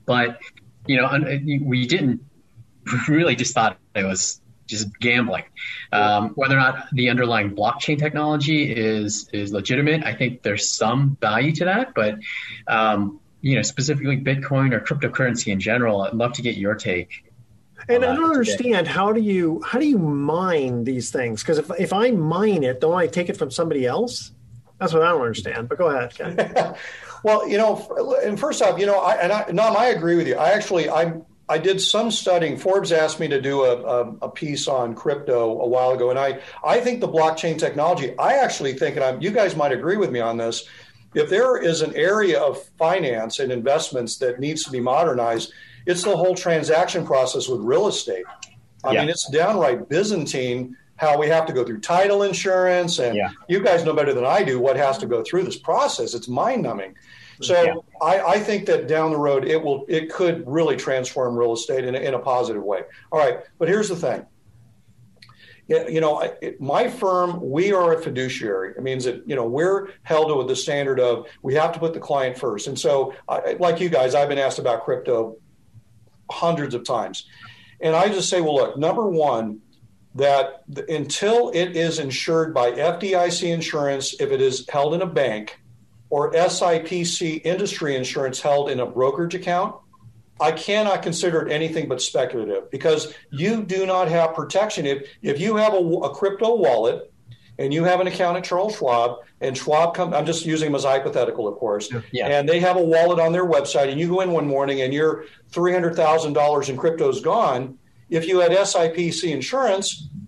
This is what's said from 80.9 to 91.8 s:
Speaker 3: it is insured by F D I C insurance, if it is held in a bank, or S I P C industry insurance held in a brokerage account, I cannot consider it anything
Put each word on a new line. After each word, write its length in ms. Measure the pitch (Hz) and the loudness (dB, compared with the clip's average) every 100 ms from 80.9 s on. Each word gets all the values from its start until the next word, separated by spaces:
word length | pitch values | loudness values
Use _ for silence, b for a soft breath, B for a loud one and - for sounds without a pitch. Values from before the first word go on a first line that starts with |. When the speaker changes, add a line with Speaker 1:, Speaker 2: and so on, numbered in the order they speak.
| 156 139 - 202 233 240 | -4 -4 -2 2 2 2
Speaker 3:
it 260 | 170 180 165 | 0 -2 0
is 240 | 165 147 | -2 -2
insured 540 | 139 127 - 165 160 | -4 -4 -2 0 0
by 160 | 139 123 | 2 0
F 300 | 120 156 175 | 2 0 -2
D 160 | 202 180 | 0 2
I 120 | 175 | 2
C 200 | 170 180 | 0 -2
insurance, 640 | 165 160 160 143 139 131 - | -2 -2 -2 -2 -2 -4 -4
if 100 | 139 | -2
it 80 | 135 | 2
is 240 | 135 127 123 | 2 0 -4
held 240 | 147 147 | 0 0
in 80 | 170 | 0
a 40 | 185 | -2
bank, 520 | 151 131 107 107 - - - _ _ - | 0 0 -2 -8 -16 -20 -20 _ _ -4
or 220 | 143 147 160 | -2 0 2
S 260 | 180 175 | 2 2
I 180 | 185 165 | 2 2
P 240 | 160 180 | 0 -4
C 340 | 170 - 170 156 | -2 -2 -4 -4
industry 580 | 156 185 202 - 151 135 | -2 -2 -2 -4 -2 -2
insurance 440 | 127 151 135 127 | -4 -4 -4 -2
held 300 | 151 143 143 | 0 2 2
in 100 | 127 | -2
a 60 | 123 | -4
brokerage 500 | 110 127 139 170 175 | 0 0 0 -2 -4
account, 400 | 180 175 208 - - _ - - _ - | -2 0 -2 -6 -20 _ -20 -20 _ -2
I 120 | 147 | 0
cannot 480 | - - 202 208 185 | 0 -2 0 2 0
consider 440 | 185 165 185 160 - | -2 -2 0 0 0
it 60 | |
anything 360 | 151 160 160 | -2 -2 -4